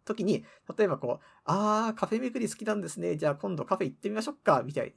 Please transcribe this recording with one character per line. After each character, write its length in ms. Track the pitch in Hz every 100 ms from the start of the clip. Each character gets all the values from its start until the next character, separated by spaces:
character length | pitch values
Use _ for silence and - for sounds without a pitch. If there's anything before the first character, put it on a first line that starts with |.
時 200 | - 226
に、 200 | 196 214 226 - - -
例 100 | 208
え 20 |
ば 100 | 143
こ 220 | 120 -
う、 20 | - _ -
「あ 460 | 180 214 214 226
ー、 20 |
カ 140 | 220 190
フ 80 | 220
ェ 40 |
巡 240 | 254 240
り 60 | 226
好 60 | -
き 60 |
な 100 | 220
ん 60 | 214
で 80 | 170
す 100 | 180
ね。 180 | 175 160
じ 80 |
ゃ 60 | 156
あ 40 | 143
今 180 | 202
度 100 | 170
カ 120 | - 190
フ 80 |
ェ 20 | 160
行 80 |
っ 20 | -
て 120 | 208
み 60 | 214
ま 60 |
し 60 | 226
ょ 40 |
う 20 |
か」 300 | 294 - 139 120
み 60 |
た 100 | 143
い 100 | 120